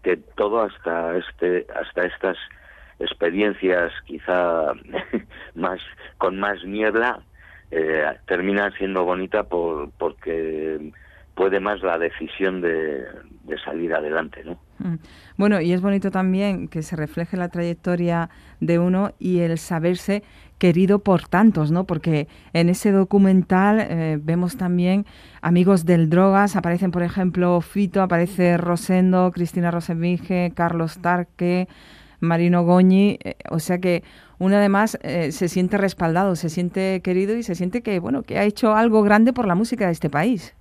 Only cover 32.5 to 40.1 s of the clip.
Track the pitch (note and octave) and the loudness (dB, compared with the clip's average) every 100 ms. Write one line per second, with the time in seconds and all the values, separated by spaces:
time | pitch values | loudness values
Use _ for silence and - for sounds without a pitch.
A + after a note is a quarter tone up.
32.5 | F3 E3+ F3+ F#3 F#3+ G3+ - - - - | 2 4 6 6 6 4 0 -10 -12 -6
33.5 | E3 D#3 F3+ F3+ E3+ - - - _ F#3 | -6 -4 -2 0 -2 -4 -20 -20 _ 2
34.5 | G3+ G3+ G3 A3 - - E3+ D#3 D#3+ F3 | 4 4 2 0 -4 -6 -4 -4 -2 -2
35.5 | F#3+ F3+ G3+ F#3+ - E3 E3 G3 E3+ E3+ | 0 0 0 -2 0 0 2 0 0 -4
36.5 | D#3+ F3+ F#3+ F#3+ F#3+ F#3 F3+ G3 A#3 A3+ | -4 -4 -2 -2 -2 -2 -2 0 -4 -4
37.5 | F3 F3+ A#3+ A#3 F#3 F#3+ C4+ - - G#3 | -4 -4 -4 -4 -4 -2 -6 -4 -2 -2
38.5 | G#3 A3 G#3+ A#3 A3 G3+ G#3 A3+ B3+ G#3+ | 2 2 4 4 4 6 6 4 2 0
39.5 | F3 A3+ A#3+ F#3+ D#3+ D#3 | 0 0 -2 -2 -2 -2